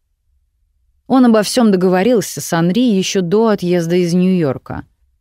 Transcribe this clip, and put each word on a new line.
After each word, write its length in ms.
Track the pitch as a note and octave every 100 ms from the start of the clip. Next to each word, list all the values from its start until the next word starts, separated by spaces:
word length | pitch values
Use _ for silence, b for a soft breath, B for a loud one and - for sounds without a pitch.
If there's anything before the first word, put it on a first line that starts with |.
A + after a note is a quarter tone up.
| _ _ _ _ _ _ _ _ _ _ -
Он 180 | C4 B3+
обо 180 | A3
всем 280 | G3+ - A3+
договорился 680 | F#3+ F#3 F3+ G3+ B3 E3+ -
с 140 | -
Анри 280 | E3+ E3+ F#3
еще 400 | B3+ G3 F3 G3
до 280 | F3 G3+ A3+
отъезда 460 | G3+ F3 F3 E3 F3+
из 180 | F3
Нью-Йорка. 720 | F3+ F#3 F#3 D3+ B2 - D2 - _ _ _